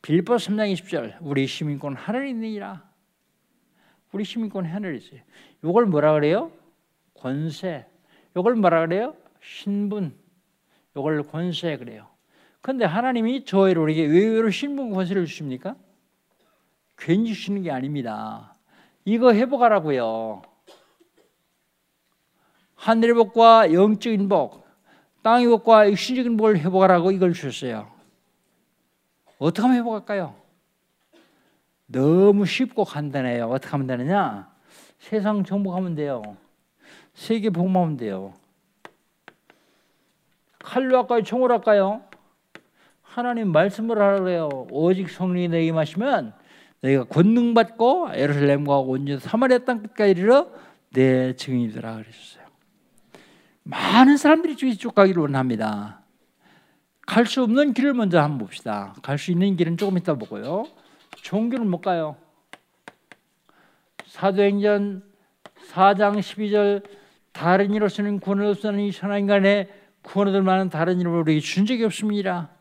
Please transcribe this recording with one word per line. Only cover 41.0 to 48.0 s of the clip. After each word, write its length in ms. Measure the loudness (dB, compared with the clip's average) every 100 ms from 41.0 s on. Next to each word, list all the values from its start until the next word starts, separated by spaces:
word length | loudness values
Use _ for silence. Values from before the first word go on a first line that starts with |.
| 2 -2
총으로 320 | -2 -2 0
할까요? 500 | 0 4 2 2 -4 -12 -20 _ _ _ -20 _ _ _ _
하나님 480 | _ -8 -4 -2 0
말씀으로 500 | 2 2 -2 -4 2
하라고 260 | 2 2 0
해요. 200 | -2 -4 -6 -8
오직 380 | -2 0 0 -4
성령이 380 | -6 -4 -2 -2
너희에게 200 | 0 0
임하시면 640 | 0 -2 -2 -2 -2 -4 -16 _ -20 _ _
너희가 220 | 0 0
권능받고 1080 | 0 2 4 4 2 2 2 0 0 2